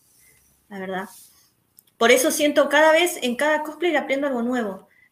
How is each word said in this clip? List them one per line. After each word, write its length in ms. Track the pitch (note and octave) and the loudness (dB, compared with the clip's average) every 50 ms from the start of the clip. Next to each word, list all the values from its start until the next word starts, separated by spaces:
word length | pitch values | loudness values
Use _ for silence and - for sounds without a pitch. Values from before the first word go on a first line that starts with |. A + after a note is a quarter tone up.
| _ _ _ _ _ _ _ _ _ _ _ _ _ _ | _ _ _ _ _ _ _ _ _ _ _ _ _ _
la 100 | G#3 F#3+ | -14 -12
verdad. 300 | F#3+ F#3+ F#3+ F#3 G3+ - - - - _ _ _ _ _ _ _ _ _ _ _ _ _ _ | -10 -8 -8 -8 -10 -12 -16 -20 -20 _ _ _ _ _ _ _ _ _ _ _ _ _ _
Por 140 | _ A#3 A3+ | _ 4 4
eso 200 | B3+ C#4+ D4+ D#4 | 4 4 2 0
siento 360 | - - D4 D4 C#4+ D4+ C#4 C#4 | 0 0 0 2 2 2 2 2
cada 220 | C#4 D4 D#4 D#4+ | 4 4 4 6
vez, 260 | D#4 E4 F4+ F4 - - | 6 4 2 0 -2 -4
en 140 | - B3 A#3 | -6 -6 -4
cada 280 | - C#4+ D4+ D#4 D4+ D4+ | -2 0 0 0 -2 -2
cosplay 320 | D#4 D4+ - E4+ F4 D4+ | -8 -8 -4 -4 -2 -2
aprendo 320 | C4+ - - C4+ C#4 D4 | -2 -2 -2 -4 -4 -2
algo 140 | C#4+ C4 A#3 | -4 -4 -4
nuevo, 460 | A#3 A#3+ B3+ B3 A3 G3+ F#3 F#3 - _ _ _ _ _ | -4 -4 -4 -4 -4 -6 -8 -10 -16 _ _ _ _ _